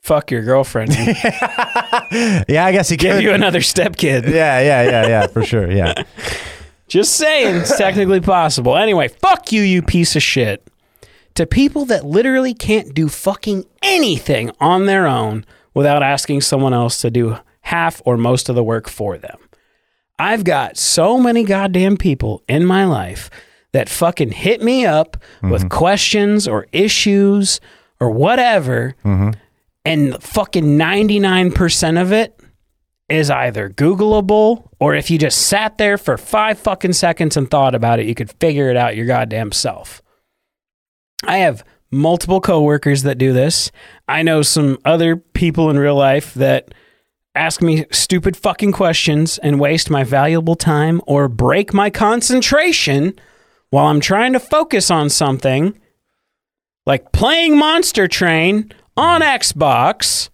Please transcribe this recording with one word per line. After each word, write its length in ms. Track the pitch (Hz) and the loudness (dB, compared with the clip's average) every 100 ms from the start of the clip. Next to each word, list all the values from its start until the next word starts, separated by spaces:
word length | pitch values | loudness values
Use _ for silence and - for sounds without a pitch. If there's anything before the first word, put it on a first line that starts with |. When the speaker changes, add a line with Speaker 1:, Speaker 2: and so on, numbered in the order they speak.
Speaker 1:
fuck 280 | - 151 - | 0 -2 -2
your 120 | 120 | -6
girlfriend 500 | 110 131 131 120 113 143 | 0 0 0 -4 -2 -2
and 200 | 117 220 | 0 -2
Speaker 2:
<laughs> 1300 | 233 - 247 - 226 247 233 240 - 220 233 185 - | -4 -4 -6 -4 -4 -4 -2 -4 -4 -4 0 0 0
Yeah, 160 | 147 185 | 0 2
I 60 | |
guess 160 | 190 175 | 2 0
he 80 | 165 | 0
Speaker 1:
give 200 | 180 196 | 0 2
Speaker 2:
could. 60 | |
Speaker 1:
you 80 | 214 | 2
another 280 | 190 202 170 | 2 2 0
stepkid. 640 | 135 - 170 165 170 131 | 0 0 -2 0 0 0
Speaker 2:
Yeah, 360 | 113 160 156 131 | 0 2 2 2
yeah, 220 | 139 135 | 2 4
yeah, 240 | 120 120 110 | 2 2 2
yeah, 180 | 113 101 | 2 2
for 180 | - | -2
sure, 260 | 110 113 90 | -2 -2 0
yeah. 240 | 98 85 - - - - - | 0 0 -4 -10 -12 -12 -10
Speaker 1:
<laughs> 440 | - - - _ _ | -12 -18 -20 _ _
Just 280 | 175 208 - | 0 0 0
saying, 400 | 302 311 226 175 | 0 2 0 0
it's 200 | 170 277 | -2 0
technically 420 | 196 190 190 190 | 0 0 2 2
possible. 560 | 185 180 165 - 123 143 | 2 2 2 0 0 2
Anyway, 320 | 220 190 135 | 2 0 -2
fuck 420 | - 370 359 - | 0 0 0 0
you, 120 | 220 | 0
you 180 | 202 185 | 2 2
piece 320 | 160 175 165 | 0 0 0
of 80 | 151 | 0
shit. 440 | - 139 113 101 _ _ _ _ - _ _ - | 0 0 -2 -4 _ _ _ _ -20 _ _ -6
To 100 | 160 | -2
people 400 | - 277 302 269 | 2 2 0 -2
that 180 | 202 | -2
literally 480 | 143 170 254 262 262 | 0 0 2 0 -2
can't 400 | 240 - 214 202 | -4 -2 -2 -2
do 160 | 139 156 | -2 -2
fucking 560 | - - 196 - 196 - _ | -2 -6 -4 -6 -6 -6 _
anything 680 | 392 370 262 139 - 135 117 - | -2 0 0 -2 -2 -4 -4 -2
on 240 | 147 185 | 0 2
their 220 | 196 196 170 | 2 2 0
own 400 | 127 107 107 - _ _ | 0 -4 -6 -10 _ _
without 300 | - 143 143 | -2 2 2
asking 400 | 139 143 - 143 | 0 -2 -2 -4
someone 320 | 135 139 135 | -2 0 0
else 260 | 123 120 - | 0 -2 -2
to 100 | 120 | -2
do 280 | 117 117 113 _ _ | 0 -2 -4 _ _
half 400 | - 170 165 - | -6 -2 -2 -4
or 140 | - 120 | -2 0
most 320 | 117 127 - | 0 -2 -2
of 40 | 120 | -2
the 80 | |
work 260 | 113 113 - | -2 -2 -6
for 260 | - 104 85 | -8 -8 -8
them. 220 | - - _ _ _ _ _ _ _ - | -14 -20 _ _ _ _ _ _ _ -6
I've 260 | 170 220 | -4 -2
got 320 | 180 147 123 - | 0 -2 -4 -6
so 420 | - - 170 247 | -2 2 2 2
many 260 | 247 233 | 2 2
goddamn 520 | 214 196 196 185 185 202 | 2 0 0 0 2 2
people 460 | 185 135 - 104 - | 0 0 -4 -6 -2
in 200 | 135 180 | 0 2
my 180 | 185 | 2
life 460 | 190 131 90 - - - - _ _ | 2 0 -4 -12 -16 -20 -20 _ _
that 160 | 139 110 | -4 -2
fucking 440 | - 170 175 131 | -2 -2 0 -4
hit 280 | 95 190 226 | -2 -2 0
me 220 | 220 262 | 0 0
up 320 | 233 151 160 - - - | 2 0 0 -6 -16 -6
with 200 | 95 90 | -2 0
Speaker 2:
Mm-hmm. 60 | 90 | -2
Speaker 1:
questions 800 | - 170 196 - 214 202 214 196 | 0 0 2 0 0 2 0 0
or 200 | 107 - | -4 -4
issues 840 | 151 208 - 214 202 202 202 196 - - _ _ _ | -2 0 0 2 4 4 2 0 -4 -8 _ _ _
or 100 | 123 | -2
whatever, 840 | 110 156 247 247 214 131 120 123 135 | 0 0 2 2 0 0 -2 -4 -4
Speaker 2:
Mm-hmm. 280 | 104 95 101 107 _ _ _ _ - | -2 0 0 -4 _ _ _ _ -4
Speaker 1:
and 360 | 160 143 127 | 0 0 -2
fucking 540 | - - 196 180 151 147 | -6 -4 -2 0 2 2
ninety-nine 760 | 160 196 214 208 196 185 180 | 2 2 2 2 2 2 2
percent 440 | - 175 156 165 165 | 2 0 0 0 0
of 160 | 180 | 2
it 260 | 214 226 _ _ _ _ _ _ _ _ | 0 0 _ _ _ _ _ _ _ _
is 220 | 151 147 | -2 0
either 400 | 135 127 107 98 | 0 -2 -4 -8
Googleable, 960 | 98 151 185 214 214 196 214 214 233 - _ | 0 0 2 2 2 2 2 2 0 -6 _
or 140 | 143 | 0
if 160 | 147 139 | 0 0
you 60 | 160 | 0
just 280 | 147 - - | 0 0 0
sat 320 | 196 220 214 | 0 -2 0
there 180 | 208 202 | 0 0
for 200 | - 123 | -2 -4
five 400 | - 214 214 214 | -2 0 0 -2
fucking 340 | - 190 185 | -2 -2 -2
seconds 440 | 175 175 165 160 151 | 0 0 0 -2 -2
and 140 | 135 | 0
thought 240 | 147 135 | 2 2
about 240 | 120 117 117 | 2 0 0
it, 60 | 110 | -2
you 80 | |
could 160 | 117 110 - | -6 -8 -2
figure 300 | 165 143 135 | -2 0 0
it 60 | 123 | 2
out 200 | 120 110 | 0 -2
your 100 | 117 | -2
goddamn 460 | 120 110 110 107 | -2 -2 -4 -6
self. 500 | - 127 95 - - _ _ _ _ _ _ _ _ _ _ _ - | -4 -6 -8 -16 -20 _ _ _ _ _ _ _ _ _ _ _ -14
I 140 | - 185 | -4 0
have 260 | 175 113 - _ _ | 0 -2 -14 _ _
multiple 500 | 135 156 175 170 185 | -2 0 0 0 -2
coworkers 640 | 185 170 147 147 143 143 | 2 2 2 2 0 0
that 140 | 139 127 | 0 0
do 140 | 131 | 2
this. 380 | 127 143 160 - _ - - - | 2 0 -2 -6 _ -20 -18 -4
I 140 | 147 | -2
know 200 | 165 156 | 2 2
some 360 | 143 160 143 131 | 2 0 0 0
other 320 | 135 165 165 165 | 0 2 2 -2
people 540 | _ - 175 160 156 | _ -2 -2 0 0
in 80 | 143 | 2
real 160 | 143 | 2
life 400 | 143 135 139 - | 2 2 2 -2
that 380 | 127 135 131 - - _ _ _ _ _ | -4 0 0 -4 -20 _ _ _ _ _
ask 280 | - 160 - | -6 -4 -2
me 220 | 170 156 151 | 0 0 -2
stupid 440 | - - 180 190 180 | -6 -2 -2 -2 -2
fucking 360 | 208 170 208 | -4 -2 -2
questions 680 | 185 185 165 - 147 160 - | 0 0 0 0 0 -2 -2
and 220 | 147 143 | -2 0
waste 280 | 147 160 - | 0 0 -2
my 140 | 147 | -2
valuable 520 | 135 139 143 165 165 165 | 0 0 2 0 0 -2
time 440 | - 151 156 170 - | 0 0 0 -2 0
or 220 | 143 139 | 0 0
break 440 | 110 123 160 202 | 0 0 0 0
my 180 | 196 202 | 0 -2
concentration 1200 | 196 233 233 - 254 - 285 349 330 - 139 160 - _ _ _ _ _ | 0 0 0 0 0 2 0 2 0 0 0 -2 -6 _ _ _ _ _
while 160 | 135 147 | 2 2
I'm 140 | 151 | 2
trying 320 | - 190 247 | 0 0 2
to 80 | 254 | 0
focus 500 | - 302 320 220 - | 0 0 0 -2 0
on 180 | 170 147 | 0 0
something, 680 | - 147 135 135 131 170 214 _ _ _ _ _ _ _ _ _ _ - | 0 0 0 0 0 0 -4 _ _ _ _ _ _ _ _ _ _ -4
like 260 | 135 - | -4 -2
playing 440 | - 214 330 330 294 | -2 0 2 4 4
Monster 500 | 302 330 370 - 185 | 4 2 0 0 0
Train 640 | - 180 160 170 208 220 - _ - | 0 0 2 2 0 -4 -14 _ -2
on 240 | 311 339 | 2 2
Xbox 1080 | 311 262 - 147 151 120 139 208 - - - | 2 0 -4 0 2 4 2 0 -4 -4 -8